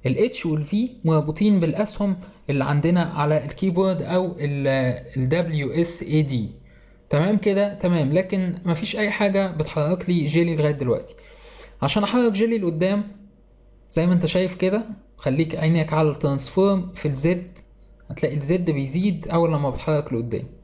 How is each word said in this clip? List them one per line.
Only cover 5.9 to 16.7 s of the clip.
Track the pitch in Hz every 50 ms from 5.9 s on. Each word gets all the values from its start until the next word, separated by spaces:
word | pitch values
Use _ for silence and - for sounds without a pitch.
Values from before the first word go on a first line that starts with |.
| - - -
A | - 151 156 151 135
D. | 131 117 104 95 - - - - - - - - - _ _ _
تمام | - 147 165 196 214
كده؟ | 202 - 208 196 196 202 202 202
تمام، | - - 180 175 165 147 131 147
لكن | 180 185 185 202 190 185 175 - - -
مفيش | 175 165 156 214 - -
أي | 220 214 202
حاجة | 202 - 208 202 196 196 196 185
بتحرك | 165 156 151 - - 156 147 151 185 180 - 180
لي | 180 170 147
جيلي | 147 143 170 170 170 165
لغاية | 151 151 147
دلوقتي. | 147 135 131 123 110 - - - - - - - - - - - - - - - - -
عشان | 131 143 - 214 202
أحرك | 202 220 247 240 233
جيلي | 202 196 226 226 226
لقدام | 220 190 170 156 156 180 190 202 208 208 - - - - - - _ - _ - _ - - - - - -
زي | - 160 170
ما | 180 180
أنت | 175 175
شايف | 156 - 180 190 180 185
كده، | - 190 185 196 220 226 - 208 - - - _
خليك | - - 143 131 156 160 160 165
عينك | 160 156 160 170 165 156 160 165
على | 156 156 151
الترانسفورم | 143 - - 143 139 131 - - - 190 190 196